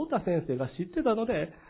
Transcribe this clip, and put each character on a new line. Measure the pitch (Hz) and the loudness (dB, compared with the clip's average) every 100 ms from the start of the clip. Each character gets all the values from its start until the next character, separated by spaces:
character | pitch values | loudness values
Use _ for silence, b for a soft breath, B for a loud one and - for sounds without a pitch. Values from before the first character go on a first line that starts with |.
太 | 311 247 | 0 0
田 | 180 | 2
先 | 170 - | 0 2
生 | 127 | -2
が | 127 | -2
知 | - | -4
っ | 175 | -4
て | 320 | 0
た | 262 220 | 2 2
の | 226 | 2
で、 | 175 165 B | 0 -2 B